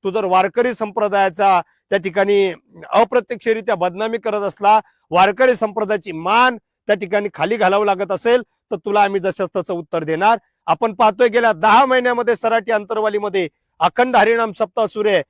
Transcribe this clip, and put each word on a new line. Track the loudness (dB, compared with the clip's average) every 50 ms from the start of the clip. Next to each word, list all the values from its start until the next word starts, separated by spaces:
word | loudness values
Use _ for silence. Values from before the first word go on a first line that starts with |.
| _
तू | -4
जर | -4 -4 -2
वारकरी | 0 2 2 0 0 _ -2 -2 -2 -2
संप्रदायाचा | -4 -8 -6 -4 -4 -2 0 0 0 0 0 0 0 2 2 2 2 -2 _ _ _ _ _
त्या | -4 -4
ठिकाणी | -4 -2 -2 -2 0 2 2 2 2 0 -4 -8 _ _ _ -20 -12 -2
अप्रत्यक्षरित्या | 0 0 0 2 0 -4 -2 _ -12 -6 -4 -4 -4 -2 -2 -4 -2
बदनामी | -2 -2 -4 -4 -4 -6 -6 -6
करत | -6 _ -4 -4 -4
असला, | -4 -6 -8 _ 2 4 4 4 2 _ _ _ _ _
वारकरी | 2 4 4 4 4 2 2 2 2
संप्रदायाची | 0 -2 -4 -4 -6 -4 -2 -4 -4 -4 -10
मान | -12 -6 -4 0 2 2 2 2 0
त्या | -4 _ _ _ _ _ -4 -2
ठिकाणी | -2 -2 -4 -4 -4 -4 -4 -6
खाली | -4 -4 -2 0
घालावं | 0 0 2 2 2 0
लागत | 0 -2 -2 -2 -4
असेल | -4 -4 0 0 0 0
तर | 0 _ _ _ _ _ -10
तुला | -8 _ -2 2 2 2
आम्ही | 2 0 -2
जशास | -2 -4 -4 -4 -6 -4 _
तसं | -8 -6 -6 -8
उत्तर | -8 -8 _ -6 -6 -4
देणार. | -4 -4 0 2 2 0 0 _ _ _ _ _
आपण | -4 -2 -2 -2 -4 0
पाहतोय | 2 2 2 2 2 0
गेल्या | 2 2 2 2 2 0
दहा | 2 2 4 4 4 4
महिन्यामध्ये | 4 2 0 2 0 -2 0 0 -2 -2
सराटी | 0 0 0 0 0 0 0
अंतरवालीमध्ये | -2 -2 -2 -4 -4 -2 -2 -2 -2 -2 -4 -2 -2 -2 -2 -4 _ _ _ _ _ _
अखंड | -2 -2 _ 0 0 2 4
हरिनाम | 4 4 4 2 0 0 -4
सप्ताह | -2 -4 -6 -4 _ -2 -2
सुरू | -2 -2 -2 0 2
आहे | 2 2 0